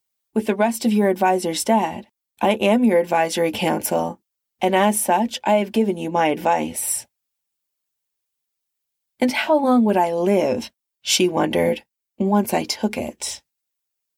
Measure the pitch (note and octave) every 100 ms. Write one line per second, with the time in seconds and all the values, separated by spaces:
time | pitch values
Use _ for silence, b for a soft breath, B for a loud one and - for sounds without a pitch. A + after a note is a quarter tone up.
0 | _ _ _ A3 A3 G3 A3 A3+ A#3+ G#3
1 | G3 F#3 F#3+ F#3 F3 D#3+ - A3 E3+ E3
2 | - _ _ - F#3 G#3+ G3+ A#3 A#3+ E3+
3 | E3+ E3 E3 E3+ E3 D#3 E3 E3 - E3
4 | E3 F3 _ _ _ - F#3 F#3+ G#3 G#3
5 | - F3+ A#3 - - G#3 G3 A3 G#3 E3+
6 | E3 E3+ D#3+ D3 E3+ E3+ D#3 - - -
7 | - _ _ _ _ _ _ _ _ _
8 | _ _ _ _ _ _ _ _ _ _
9 | _ - B3+ - - D4+ C4 A#3+ G#3+ F#3+
10 | E3+ E3+ F3+ G3 C#3+ B2 - _ _ _
11 | - - F3+ D#3+ D#3 D3+ E3+ - _ _
12 | _ - G3 G#3 G3+ E3 D#3 - G#3 -
13 | D#2 - - - _ _ _ _ _ _
14 | _